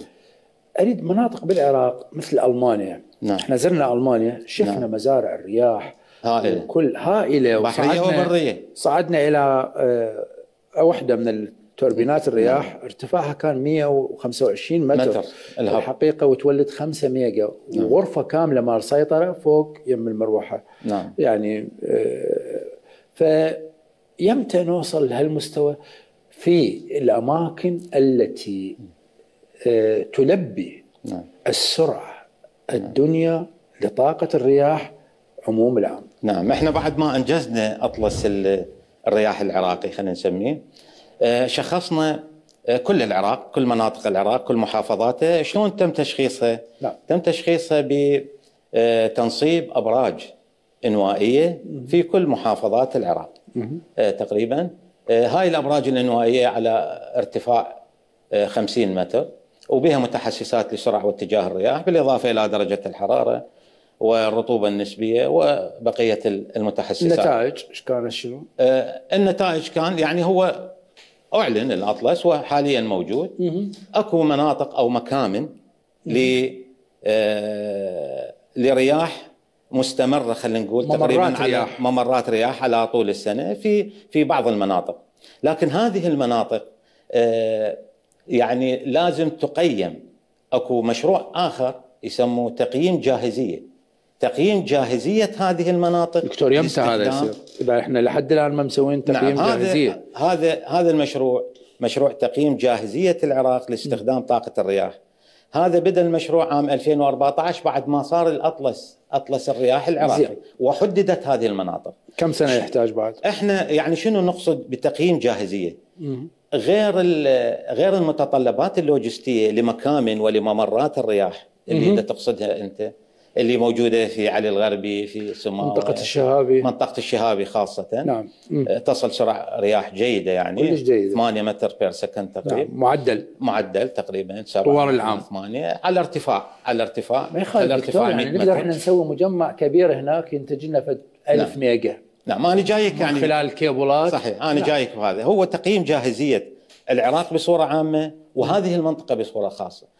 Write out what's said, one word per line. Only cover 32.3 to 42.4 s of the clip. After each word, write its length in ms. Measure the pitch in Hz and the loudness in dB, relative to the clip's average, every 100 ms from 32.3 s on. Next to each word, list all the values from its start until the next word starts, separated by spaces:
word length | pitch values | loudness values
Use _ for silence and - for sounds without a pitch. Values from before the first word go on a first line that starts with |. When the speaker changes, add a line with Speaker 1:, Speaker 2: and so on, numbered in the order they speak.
| _ - _ - | _ -20 _ -6
Speaker 2:
نعم. 120 | - | -6
Speaker 1:
الدنيا 640 | 98 - 151 160 165 165 170 - _ _ | -2 2 2 4 2 0 -4 -14 _ _
لطاقة 460 | - - 135 160 160 | -6 0 0 2 -2
الرياح 600 | 151 127 139 143 156 - - _ _ _ - - | 2 4 4 4 2 -4 -16 _ _ _ -12 -4
عموم 300 | 113 120 117 | 2 2 2
العام؟ 260 | 92 - - _ | 0 -4 -14 _
Speaker 2:
نعم، 280 | 107 92 98 | -2 0 0
احنا 180 | 131 156 | 2 2
بعد 260 | 139 147 143 | 0 -2 0
ما 180 | 151 131 | 0 0
انجزنا 720 | 127 160 131 117 107 - 120 | 2 0 0 -2 -2 -2 -4
اطلس 400 | - 107 - 107 | 0 -2 0 0
ال-، 400 | 101 95 98 90 - _ _ - | 2 2 0 -2 -12 _ _ 0
الرياح 340 | 107 107 95 | 2 2 0
العراقي، 480 | 101 90 92 87 - | -2 0 0 -2 -4
خلينا 200 | - 98 | -6 -6
نسميه، 500 | 90 95 90 117 151 - - - - - - | -2 -2 -2 -2 -4 -10 -20 -20 -20 -20 -2
آه، 260 | 117 120 127 | 0 2 0
شخصنا، 760 | - - 180 175 160 156 151 - - | -2 -2 -4 -2 0 0 -2 -8 -20